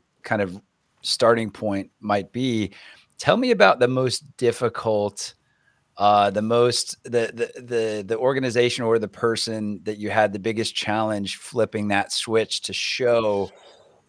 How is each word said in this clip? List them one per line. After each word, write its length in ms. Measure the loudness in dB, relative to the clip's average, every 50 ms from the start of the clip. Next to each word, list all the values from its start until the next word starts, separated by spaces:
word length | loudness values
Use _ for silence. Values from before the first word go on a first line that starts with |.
| _ _ _ _
kind 200 | -6 -2 -2 0
of 200 | 0 -2 -6 -10 -18 _ _ _ _ _ _ _
starting 480 | -8 -6 -2 4 4 4 4 4 2 -4
point 400 | -6 -6 -4 -4 -4 -4 -6 -8 _ _
might 280 | -2 0 0 0 -2 -4 -6
be, 380 | -4 -2 -2 0 -2 -2 -4 -6 -12 -20 -20 -20 -20 _ _ _ -2
tell 200 | 2 2 2 2
me 140 | 2 0
about 280 | 4 6 6 6 6 6
the 80 | 4 2
most 380 | 2 2 0 0 -2 -4 -8 -14 -6
difficult, 1000 | 0 0 0 2 0 -2 -2 -2 -2 -2 0 0 0 0 -2 -4 -6 -10 -12 -14 _ _ _ _ _ _ _ _ _ _ _ _ 0
uh, 320 | 4 4 6 6 4 4
the 120 | 2 0
most, 600 | 0 2 2 4 4 4 2 -2 -4 -8 -10 -14 -10
the, 260 | -4 -2 -2 -2 -2 -4
the, 280 | -6 -6 -6 -8 -12
the, 420 | -10 -6 -4 -2 -2 -2 -4 -6 -6
the 120 | -6 -4 -2
organization 640 | 0 0 0 0 -2 0 2 2 2 2 0 0 0
or 160 | 2 2 2
the 80 | 0 -4
person 720 | -4 -2 -2 0 0 -2 -4 -6 -6 -6 -6 -6 -8 -8 -8
that 140 | -8 -8 -6
you 120 | -6 -2
had 240 | 2 2 2 2 0
the 60 | -2
biggest 360 | -4 -4 -2 -2 -4 -4 -4
challenge 640 | -6 -4 -2 -2 -2 -2 -2 -2 -4 -6 -6 -8 -10
flipping 500 | -14 -6 -2 -2 -2 -2 -2 -4 -2 0
that 240 | 0 0 0 -2
switch 500 | -4 -6 -4 0 0 0 0 0 -4 -8
to 120 | -8 -8 -8
show, 760 | -6 -6 -6 -4 0 2 2 2 2 2 2 0 0 -2 -4 -8 -14 -20 -20 -20 _ _ _ _ _ _